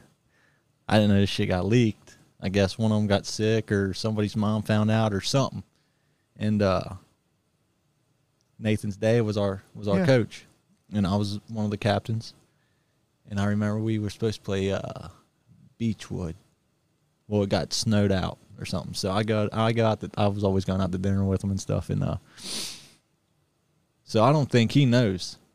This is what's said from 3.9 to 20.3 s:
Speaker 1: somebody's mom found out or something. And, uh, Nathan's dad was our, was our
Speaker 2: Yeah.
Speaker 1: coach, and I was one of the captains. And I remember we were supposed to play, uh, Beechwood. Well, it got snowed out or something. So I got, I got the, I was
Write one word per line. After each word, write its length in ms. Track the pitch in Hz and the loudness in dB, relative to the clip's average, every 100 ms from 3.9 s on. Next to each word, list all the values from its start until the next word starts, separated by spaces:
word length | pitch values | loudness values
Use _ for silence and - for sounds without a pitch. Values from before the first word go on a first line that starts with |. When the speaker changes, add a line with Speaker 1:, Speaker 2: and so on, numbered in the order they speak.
| 90 | -2
Speaker 1:
somebody's 400 | 110 107 104 107 | -4 -2 -2 0
mom 260 | 104 107 | -2 -2
found 300 | 101 107 107 | 0 0 2
out 200 | 110 110 | 2 0
or 80 | 98 | -2
something. 420 | - 139 131 - - _ _ _ _ _ _ - | -2 0 -2 -4 -14 _ _ _ _ _ _ -6
And, 260 | 107 107 | -2 2
uh, 220 | 98 90 - - - _ _ _ _ _ _ _ _ _ _ _ _ _ _ - | 2 2 -2 -12 -18 _ _ _ _ _ _ _ _ _ _ _ _ _ _ -6
Nathan's 380 | 110 107 107 95 | -2 -2 -4 -2
dad 260 | 110 117 | 2 2
was 140 | 107 104 | 2 0
our, 260 | 101 98 - - | -2 -2 -10 -10
was 120 | 104 | -2
our 120 | 95 | 2
Speaker 2:
Yeah. 60 | 92 | 4
Speaker 1:
coach, 400 | 127 101 - - _ _ _ _ | 2 2 -6 -20 _ _ _ _
and 140 | 104 90 | -2 0
I 100 | 104 | 0
was 240 | 101 104 - | -2 -6 -10
one 180 | 113 107 | -6 -4
of 60 | |
the 60 | 104 | -2
captains. 560 | 107 101 - 113 - - _ _ _ _ _ _ _ _ - | 0 0 -2 -6 -8 -16 _ _ _ _ _ _ _ _ -8
And 100 | 101 | -2
I 60 | 101 | 0
remember 340 | 104 104 107 | 0 0 -2
we 200 | 110 110 | -2 -2
were 100 | 104 | -4
supposed 300 | - 113 104 | -2 -4 -4
to 20 | - | -4
play, 260 | 98 98 | -2 0
uh, 380 | 98 - - - - _ _ _ - - - | -2 -6 -12 -16 -20 _ _ _ -20 -20 -6
Beechwood. 580 | 113 104 - 92 85 85 _ _ _ _ _ _ _ _ - | -4 -4 -8 -8 -8 -10 _ _ _ _ _ _ _ _ -4
Well, 160 | 104 | 0
it 60 | 101 | 2
got 240 | 101 - | 0 -2
snowed 380 | - 110 104 101 | -4 0 2 4
out 260 | 92 87 - _ 98 | 2 -2 -8 _ -14
or 80 | - | -8
something. 280 | 92 92 92 | -8 -6 -6
So 160 | 98 | -2
I 100 | 95 | -2
got, 300 | 107 107 104 | 0 0 0
I 200 | 107 113 | 0 0
got 260 | 117 110 110 | 2 2 0
the, 100 | - - | -4 -2
I 100 | |
was 160 | 104 | 0